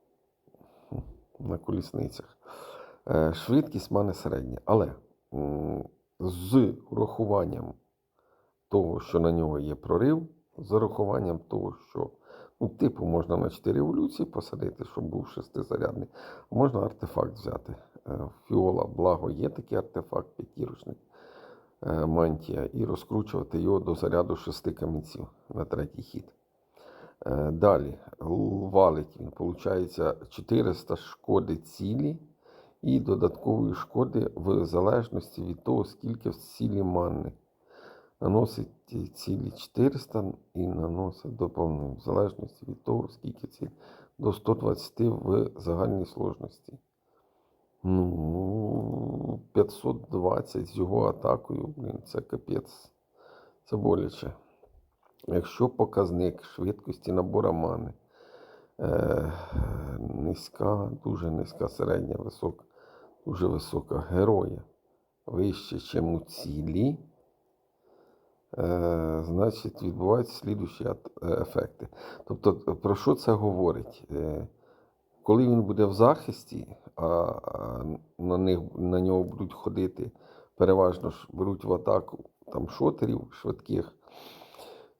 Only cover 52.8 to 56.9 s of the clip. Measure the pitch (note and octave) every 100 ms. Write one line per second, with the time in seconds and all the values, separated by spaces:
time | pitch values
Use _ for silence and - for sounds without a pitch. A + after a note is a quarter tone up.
52.8 | - _ _ _ - - - _ _ A2
53.8 | - F#2 F#2+ - - - _ _ _ -
54.8 | _ _ _ _ - F2 E2+ - B2 -
55.8 | G#2+ - F#2 F2 F2+ - - - F#2 -
56.8 | -